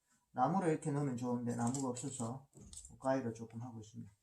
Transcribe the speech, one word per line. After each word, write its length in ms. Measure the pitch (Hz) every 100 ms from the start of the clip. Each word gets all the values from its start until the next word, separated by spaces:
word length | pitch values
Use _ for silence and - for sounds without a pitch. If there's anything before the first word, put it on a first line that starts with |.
| _ _ _
나무를 400 | 123 135 190 175
이렇게 200 | 156 156
넣으면 240 | 143 143 120
좋은데 400 | 123 120 120 117
나무가 320 | 120 135 131
없어서 560 | 120 143 - 113 139 - - - - - -
가위로 340 | 131 135 120
조금 280 | 113 113 117
하고 180 | 123 110
있습니다. 340 | 104 117 104 -